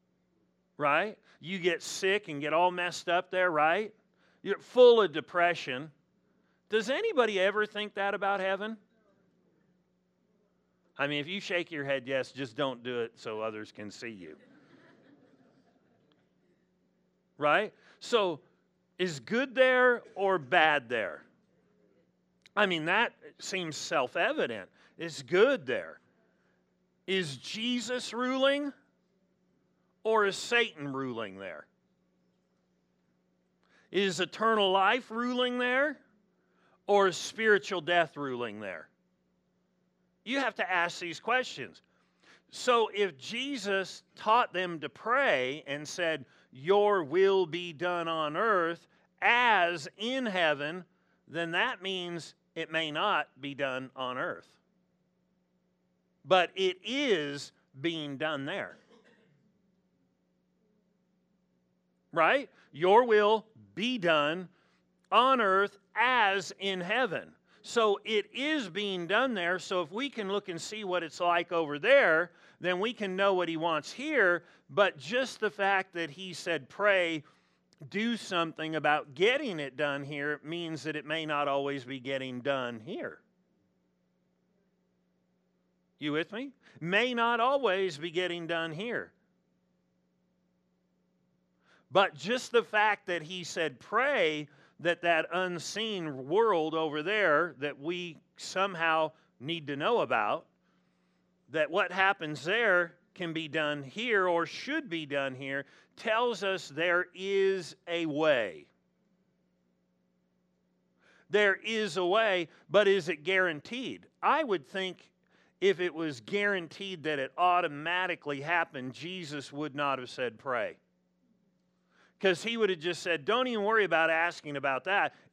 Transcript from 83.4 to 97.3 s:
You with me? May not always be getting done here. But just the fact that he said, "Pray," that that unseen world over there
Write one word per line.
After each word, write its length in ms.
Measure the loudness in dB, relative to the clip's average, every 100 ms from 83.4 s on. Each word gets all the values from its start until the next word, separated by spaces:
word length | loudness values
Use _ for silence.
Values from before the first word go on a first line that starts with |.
| _ _ _ _ _ _ _ _ _ _ _ _ _ _ _ _ _ _ _ _ _ _ _ _ _ _
You 140 | -4
with 200 | -2 -4
me? 220 | -6 -10 -14 _ -12
May 340 | -2 2 2
not 260 | 2 2 2
always 580 | 2 2 2 2 0 -4
be 140 | -6
getting 360 | -4 -2 -4 -4
done 240 | -4 -4
here. 400 | -6 -6 -8 -8 _ _ _ _ _ _ _ _ _ _ _ _ _ _ _ _ _ _ _ _ _ _ _ _ _ _ _ _
But 240 | 2 2
just 380 | 0 -4 -4 0
the 120 | 0
fact 440 | 2 2 2 2 -2
that 140 | -6
he 220 | -6 -10
said, 360 | -8 -4 -4 -4
"Pray," 680 | -4 0 2 2 2 0 -6 -14 -20 -4
that 200 | -2 0
that 260 | 2 2 2
unseen 960 | -2 -2 -4 -8 -6 -6 -4 -6 -8 -2
world 460 | 2 4 2 0
over 280 | -2 -2 -2
there 520 | -2 0 4